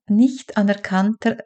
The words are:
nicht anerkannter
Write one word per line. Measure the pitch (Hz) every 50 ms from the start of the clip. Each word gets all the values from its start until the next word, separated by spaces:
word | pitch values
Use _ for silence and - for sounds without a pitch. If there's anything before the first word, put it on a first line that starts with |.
| _ -
nicht | 202 214 247 262 254 262 - - -
anerkannter | 214 202 202 202 202 - - 185 185 196 208 220 - - 233 226 226 -